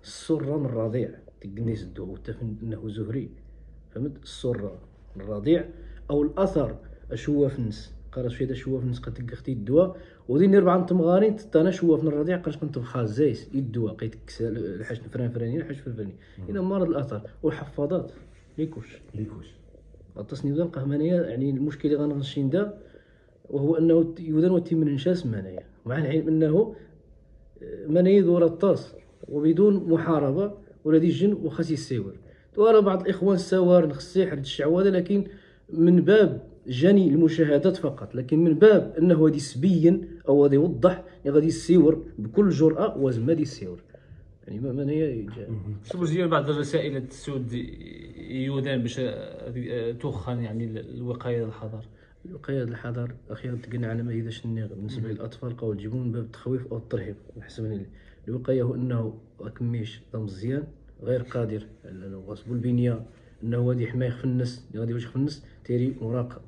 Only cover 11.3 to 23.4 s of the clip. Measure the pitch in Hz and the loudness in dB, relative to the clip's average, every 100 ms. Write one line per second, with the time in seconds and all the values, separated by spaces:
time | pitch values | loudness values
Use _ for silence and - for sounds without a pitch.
11.3 | 208 - 160 170 175 170 151 156 147 156 | 0 2 4 4 2 2 4 2 0 -2
12.3 | 180 165 147 151 131 120 131 110 107 147 | -2 -4 -6 -6 -6 -6 -4 -2 2 2
13.3 | 107 - 135 127 113 107 - 110 - - | 0 -6 -6 -4 -4 -4 -4 -10 -10 -20
14.3 | - 113 110 92 92 110 113 110 127 120 | -6 -6 -4 -6 -8 -10 -10 -8 -6 -6
15.3 | 120 117 143 160 139 135 110 101 - - | -4 -4 -4 -6 -10 -10 -10 -10 -12 -20
16.3 | - 92 139 185 98 170 143 131 107 - | -16 -8 -4 -2 0 0 -2 -4 -8 -12
17.3 | - 156 156 147 - 143 175 - - - | -4 -4 -4 -10 -4 -2 -2 -4 -14 -20
18.3 | - _ - 156 - 110 - - 107 107 | -20 _ -8 -8 -8 -16 -20 -14 -10 -10
19.3 | 107 - - - - - - - - 101 | -10 -18 -20 -20 -20 -20 -20 -20 -16 -12
20.3 | 139 139 143 170 147 135 143 156 175 160 | -6 -2 0 -2 -2 -4 0 2 2 0
21.3 | 117 139 131 147 147 147 143 147 143 135 | -2 -2 -2 -4 -2 0 0 0 -2 -4
22.3 | 147 135 165 208 - - - _ _ _ | -2 0 0 -2 -8 -20 -20 _ _ _
23.3 | _ | _